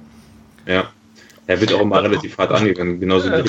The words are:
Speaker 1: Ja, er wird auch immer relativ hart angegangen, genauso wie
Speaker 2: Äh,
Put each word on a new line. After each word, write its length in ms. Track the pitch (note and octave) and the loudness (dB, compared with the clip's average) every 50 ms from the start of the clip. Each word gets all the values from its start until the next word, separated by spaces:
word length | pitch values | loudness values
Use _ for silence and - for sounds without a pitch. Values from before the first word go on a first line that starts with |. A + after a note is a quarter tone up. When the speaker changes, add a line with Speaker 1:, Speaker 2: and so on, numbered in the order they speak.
| - - - - - - - - - - - - - | -20 -20 -20 -20 -20 -20 -20 -20 -20 -20 -20 -16 -6
Speaker 1:
Ja, 200 | - F#2 F#2+ F#2 - - _ _ _ _ - - - - - _ - | -2 -2 -2 -2 -4 -10 _ _ _ _ -20 -20 -20 -20 -14 _ -2
er 120 | F2+ E2+ | 0 0
wird 140 | G#2 G2 F#2+ | 2 2 2
auch 60 | F#2+ | 2
immer 220 | G#2+ G#2+ G2 F#2 - | 2 2 2 2 2
relativ 360 | G#2 G#2 F2 F2 F2+ - - | 2 0 -2 -2 -6 -4 -4
hart 140 | F#2+ - - | -2 0 0
angegangen, 480 | G2+ G#2+ G#2 F2+ F2+ F2 F2 F2 F2 | 2 2 0 0 0 -2 -4 -4 -2
genauso 280 | F#2+ F#2 F#2+ F#2 F2+ - | -2 0 2 2 2 2
wie 60 | - | 0
Speaker 2:
Äh, 100 | D#3+ C#3+ | 0 0